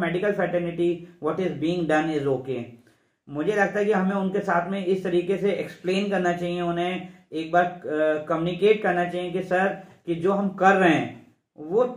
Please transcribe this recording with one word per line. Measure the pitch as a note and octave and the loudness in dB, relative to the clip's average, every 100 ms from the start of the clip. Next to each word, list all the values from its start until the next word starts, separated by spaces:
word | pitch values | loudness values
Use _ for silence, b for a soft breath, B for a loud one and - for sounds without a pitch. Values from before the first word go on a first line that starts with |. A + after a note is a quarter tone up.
medical | E3+ F3 G#3 F#3+ | -2 0 0 0
fraternity, | F3 F3 E3+ E3+ F3 E3 B B | 0 -2 -2 -2 -2 -2 B B
what | D3+ E3 | -4 -2
is | F3+ C#3 | -2 -2
being | D#3 F3 D#3+ | -2 0 2
done | D#3 D#3+ D3+ | 2 0 0
is | C#3 C3 | 0 0
okay। | C3+ A#2+ A#2 - b b b b - | -2 -8 -8 -16 b b b b -10
मुझे | C#3+ E3 | -4 0
लगता | G#3 G3 G#3 | 2 2 2
है | |
कि | G#3 | 2
हमें | G3+ F#3+ G3+ | 2 2 0
उनके | F#3+ G3 | 0 -2
साथ | - F3 F3 | 0 0 0
में | G3 F3+ | -2 -2
इस | F#3+ | -2
तरीके | F#3+ F3 F3 F#3+ | 0 0 0 0
से | G3 | 0
एक्सप्लेन | E3+ - - F3 F#3+ G3+ | -2 -6 -8 -2 -2 0
करना | F#3+ F3 | 0 0
चाहिए, | F3 F3 F3 | -2 -4 -2
उन्हें | F3 E3+ F3+ F#3 B B _ | -2 -2 -2 -4 B B _
एक | D3+ D#3+ | -8 0
बार, | F3 | 2
अ, | F3 - B2 D3+ D#3 D3+ D#3 | 2 -2 -4 0 2 0 -2
कम्युनिकेट | E3 E3+ F3 G#3 G#3 | -2 -2 2 4 4
करना | F#3+ F3 | 2 0
चाहिए | F3 F3+ F3 | -2 -4 -4
कि | F3+ | -4
सर, | - F3+ F#3+ - B B - | 0 0 0 -2 B B -6
कि | |
जो | E3 F3+ | 0 0
हम | G3 G3+ | 2 0
कर | - F#3+ | 4 4
रहे | G3 F3+ | 6 6
हैं | D3 - - - _ _ - | 4 0 -8 -20 _ _ -16
वो | D#3 G#3 B3 | -2 0 0